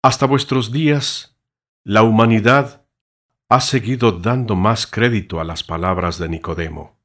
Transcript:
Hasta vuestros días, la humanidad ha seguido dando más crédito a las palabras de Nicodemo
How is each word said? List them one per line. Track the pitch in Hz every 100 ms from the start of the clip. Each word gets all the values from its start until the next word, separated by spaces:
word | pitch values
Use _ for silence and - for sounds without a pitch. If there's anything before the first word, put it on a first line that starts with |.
Hasta | 131 - 135
vuestros | 135 - 131 113
días, | 135 156 147 - - - _ _ _ _ _
la | - 104
humanidad | 113 110 113 113 107 139 139 - _ _ _ _ _ _ _
ha | 127
seguido | - 131 107 127 117
dando | 87 98 127 113 95
más | 101 110 -
crédito | - 120 110 92 82
a |
las | 80 80
palabras | - 82 92 92 87 82
de | 82
Nicodemo | 82 - 82 80 76 78 _